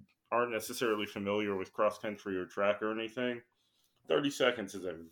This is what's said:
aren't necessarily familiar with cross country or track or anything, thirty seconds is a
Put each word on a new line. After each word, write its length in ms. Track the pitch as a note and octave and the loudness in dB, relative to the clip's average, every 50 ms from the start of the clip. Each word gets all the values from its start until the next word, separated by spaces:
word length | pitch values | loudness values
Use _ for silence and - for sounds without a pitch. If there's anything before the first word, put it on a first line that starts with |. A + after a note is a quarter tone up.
| G2+ _ _ _ _ - | -14 _ _ _ _ 0
aren't 220 | A2+ A#2 A#2+ A#2+ | 2 2 2 2
necessarily 540 | A2+ G#2+ - - A#2+ - C3 A2+ G#2+ G#2 G#2 | 0 -4 -4 -4 -4 0 2 2 2 2 0
familiar 500 | G2+ - G#2+ G2 G2 G#2 G#2+ G#2+ G2+ G2 | -4 -4 -4 0 0 2 2 2 0 0
with 160 | F#2+ F#2 - | -2 -4 -6
cross 260 | - - G#2+ G#2 G#2 - | 0 2 2 2 2 0
country 380 | - A2 G#2 G2+ - G2+ F#2+ | -6 -8 -8 -6 -6 -4 -4
or 100 | F#2 F2+ | -4 -4
track 360 | F2 - G#2 G2+ G2+ G#2 - | -4 -2 0 2 2 2 2
or 100 | G#2+ G#2+ | 0 -2
anything, 500 | A2 A2+ A2+ A2 - B2+ B2 B2 A#2+ A#2+ - _ _ _ _ _ _ _ _ _ _ _ _ - | -2 -2 -4 -6 -4 -2 -2 -2 -2 -4 -10 _ _ _ _ _ _ _ _ _ _ _ _ 2
thirty 200 | D#3 D3+ C#3+ C#3+ | 2 2 2 2
seconds 460 | - - C3 B2 A#2+ A#2 G2+ F#2 G2 | 0 4 4 4 4 2 -4 -6 -6
is 80 | F#2+ F2 | -6 -6
a 140 | F2+ E2 E2 E2 D#2+ | -6 -8 -8 -12 -10